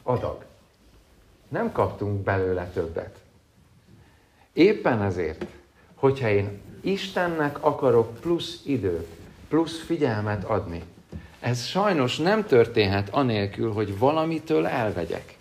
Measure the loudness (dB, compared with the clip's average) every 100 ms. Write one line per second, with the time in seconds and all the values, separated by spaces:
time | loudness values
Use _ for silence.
0 | -2 -2 -2 -8 -14 -20 _ _ _ -20
1 | _ _ _ _ _ -6 -4 0 -2 -2
2 | -4 -2 0 0 0 -2 -4 -4 -4 -6
3 | -10 -16 -20 _ _ _ _ _ _ -20
4 | -20 _ _ _ _ 4 4 6 0 0
5 | 0 0 -4 -4 -10 -12 -20 _ -20 0
6 | 2 2 2 2 0 -6 -16 -8 -4 -4
7 | -4 -2 -2 0 -2 2 0 2 4 4
8 | 4 -2 -2 -2 -2 -12 -4 -2 0 -2
9 | -6 -14 -20 -20 -2 0 0 -4 -6 0
10 | 0 0 -2 -4 -2 -2 -2 -8 -12 -20
11 | -16 -16 -16 -8 -4 -4 -2 0 2 2
12 | 0 0 2 2 4 6 6 4 2 2
13 | 0 0 2 2 -2 -2 -2 0 -2 2
14 | 2 2 0 -4 0 0 0 0 -2 -2
15 | -4 -6 -10 -20